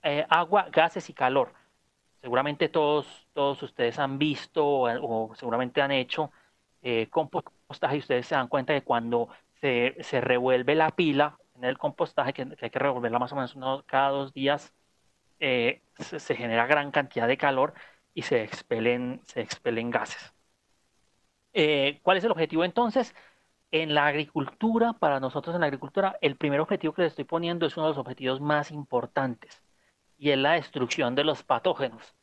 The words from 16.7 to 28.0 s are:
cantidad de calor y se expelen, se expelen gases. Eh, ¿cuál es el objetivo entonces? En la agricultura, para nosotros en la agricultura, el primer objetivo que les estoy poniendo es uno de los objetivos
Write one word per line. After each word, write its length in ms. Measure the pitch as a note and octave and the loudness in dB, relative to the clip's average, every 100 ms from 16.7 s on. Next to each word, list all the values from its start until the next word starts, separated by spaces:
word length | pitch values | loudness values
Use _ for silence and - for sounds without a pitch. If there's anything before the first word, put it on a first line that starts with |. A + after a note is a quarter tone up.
| D3 C#3+ | 4 2
cantidad 360 | D3 C3+ - A#2 | 0 -2 0 0
de 100 | C#3 | 2
calor 360 | D3 C3+ C#3+ - - _ _ | 2 2 0 -2 -20 _ _
y 100 | - | -10
se 200 | - B2+ | 0 0
expelen, 800 | G#2+ - - A#2 A2+ A#2+ B2 C3 - | 0 -10 -4 0 0 0 -2 -8 -10
se 160 | - | -10
expelen 480 | G#2 - - A2+ A#2 | -8 -6 -4 -2 -2
gases. 440 | A#2 A2 - - _ _ _ _ _ _ _ _ _ _ _ _ | -4 -4 -10 -18 _ _ _ _ _ _ _ _ _ _ _ _
Eh, 460 | A3 D3+ D3 C#3 C#3+ | 2 2 4 2 0
¿cuál 140 | - F#3+ | 2 2
es 60 | |
el 80 | G#3+ | 2
objetivo 320 | E3+ D#3+ D#3+ | 0 0 0
entonces? 520 | F3+ G3+ A#3 C4 A#3 - - _ _ _ _ | 0 2 0 0 -2 -6 -20 _ _ _ _
En 220 | D#3+ D#3+ | -2 2
la 140 | D3 D3 | 2 2
agricultura, 840 | D3 D3 D#3+ C#3 - A3 A3+ A#3 | 0 -2 -4 -6 -2 -2 2 0
para 260 | A3+ D#3 C#3 | 2 0 0
nosotros 360 | C3 C#3+ D3 F3 | -2 -6 -6 -2
en 60 | |
la 60 | D#3+ | -2
agricultura, 500 | C3+ C#3 - F#3+ - | -2 -6 -2 -2 0
el 140 | D3+ C#3 | -2 0
primer 240 | D3+ C#3+ | 0 0
objetivo 340 | D#3 G3 D#3+ | 0 -2 -2
que 100 | D3+ | 0
les 80 | E3+ | -2
estoy 140 | - C#3+ | -2 -4
poniendo 400 | E3 E3+ F3 E3 | -4 -2 -2 -2
es 100 | E3+ | 0
uno 120 | D#3 | -2
de 40 | |
los 60 | |
objetivos 420 | C#3+ | -2